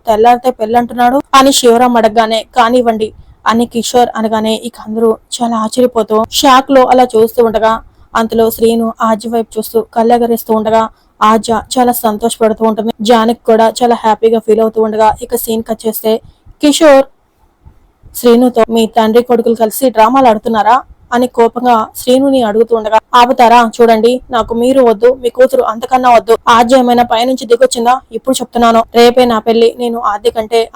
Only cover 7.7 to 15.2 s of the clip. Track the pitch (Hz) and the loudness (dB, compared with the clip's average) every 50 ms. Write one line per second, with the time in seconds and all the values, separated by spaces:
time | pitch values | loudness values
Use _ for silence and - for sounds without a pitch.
7.7 | 220 220 - - _ _ _ _ - 226 226 220 - 226 226 226 226 - 233 226 | -2 -4 -8 -16 _ _ _ _ -6 -4 -4 -2 -2 0 0 0 0 0 -2 0
8.7 | 226 226 226 226 226 - 233 226 226 208 - 233 233 233 226 - - 220 214 - | 0 0 -2 -4 -6 -4 -4 -2 -2 -4 -4 -6 -6 -6 -6 -6 -8 -10 -8 -4
9.7 | - 226 214 - - 233 226 226 240 233 240 233 233 220 - - 220 220 214 220 | -4 -4 -4 -4 -4 -2 0 0 0 0 0 -2 -4 -4 -4 -4 -4 -2 -2 0
10.7 | 220 226 220 220 _ _ _ _ _ - 214 214 220 226 214 - 226 214 - - | 0 0 -2 -2 _ _ _ _ _ -2 0 2 2 0 0 -2 -4 -6 -6 -6
11.7 | - 262 247 240 240 - - 226 214 208 233 233 - - 226 214 220 - 226 220 | -2 -2 0 0 0 -2 -4 -4 -4 -4 -4 -6 -4 -2 -2 -2 -2 0 -2 -2
12.7 | 220 220 208 226 - - 214 208 240 226 220 226 233 - - - 226 220 226 226 | -2 -2 -6 -6 -6 -4 0 0 2 2 2 0 -2 -4 -2 0 2 2 2 0
13.7 | 220 - 247 240 233 226 - 226 214 - - 226 226 226 220 - 214 214 226 220 | 0 0 -2 -2 -2 0 0 -2 -2 0 0 0 0 0 0 0 0 0 0 -2
14.7 | 214 220 220 220 214 220 220 220 208 - | -2 -2 -4 -2 -2 0 0 0 0 -2